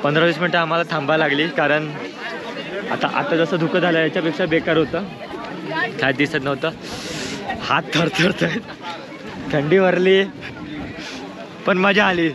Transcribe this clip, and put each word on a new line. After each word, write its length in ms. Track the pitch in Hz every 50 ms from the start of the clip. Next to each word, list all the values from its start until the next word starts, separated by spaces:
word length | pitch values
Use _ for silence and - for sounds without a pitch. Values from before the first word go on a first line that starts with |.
| -
पंधरा 220 | 143 147 156 160
वीस 120 | 170 165 156
मिनटं 180 | 175 170 180 175
आम्हाला 260 | 165 156 160 165 170 165
थांबायला 320 | 165 156 143 139 156 160 160
लागली, 240 | 147 139 143 156 170 143 156
कारण 320 | 151 143 147 151 156 151 151 143 - - - - - - - - - - - - - - 180 196 202 -
आता, 160 | - - - - - -
आता 160 | - - 170
जसं 220 | 160 165 160 185 170
धुकं 220 | 165 160 185 185
झालं 200 | 165 180 165 160
याच्यापेक्षा 460 | 160 151 151 185 165 165 151 - 185
बेकार 320 | 175 156 165 160 180 160 156
होतं, 260 | 156 131 - 165 202 185 165 - - - - - 139 - - - - - - - 359 - - -
काय 120 | 131 131 139
दिसत 300 | 127 147 - - 151 131
नव्हतं, 260 | 139 139 135 151 160 156 - - - - - - - 160 156 - - - 143 - - - - - -
हात 140 | - 151 170 - -
थरथरतोय, 640 | 151 170 160 - - 165 190 175 - - 170 160 233 - - - - - - - - - - - - - - - - - -
थंडी 280 | - 151 139 156 170 196
भरली 440 | 190 185 175 175 180 185 190 190 196 190 - - - - - - 156 151 151 147 139 123 - - - - - - - - - - - - - - -
पण 120 | - 190 185
मजा 280 | 185 202 196 202 208
आली. 240 | 196 185 175 165 160 139